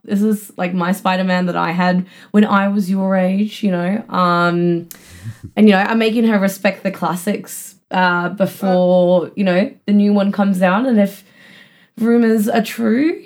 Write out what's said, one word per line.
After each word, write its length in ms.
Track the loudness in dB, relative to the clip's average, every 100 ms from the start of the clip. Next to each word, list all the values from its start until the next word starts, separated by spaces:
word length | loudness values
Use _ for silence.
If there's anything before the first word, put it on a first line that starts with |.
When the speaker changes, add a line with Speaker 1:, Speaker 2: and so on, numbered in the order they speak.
Speaker 1:
This 180 | -6 -2
is, 300 | 0 -2 -6 -8
like, 180 | -6
my 180 | -2 -2
Spider-Man 540 | -2 -2 -2 0 0 -2
that 100 | -2
I 160 | -2
had 340 | 0 0 0 -4 -10 -2
when 140 | 2
I 240 | 4 2 0
was 200 | -2 -2
your 280 | -2 0 0
age," 480 | 0 0 -4 -4
you 80 | -4
know. 320 | -2 -2 -4 -4
Um, 800 | -2 0 2 2 2 0 -2 -6 -18 -20 -18
Speaker 2:
<laughs> 360 | -18 -16 -8 4
Speaker 1:
and, 100 | 6
you 60 |
know, 60 | 6
I'm 180 | 2 0
making 260 | 0 0 0
her 100 | 2
respect 460 | 0 -2 -4 -4
the 80 | -6
classics, 840 | -6 -6 -4 -4 -6 -8 -16 -18 -20 -8
uh, 380 | -2 0 0 -2
before, 1040 | -2 -4 -2 0 2 4 4 4 2 0
you 80 | -2
know, 320 | 0 0 -2 -4 0
the 60 |
new 200 | 2 4
one 180 | 2 0
comes 320 | 0 0 2
out, 240 | 2 2 2
and 140 | 2
if 240 | 0 -2 -20 _ -20 -20 -20 _ _ -4
rumors 520 | 0 2 4 2 0
are 140 | -2
true, 580 | -2 -2 0 0 0 -2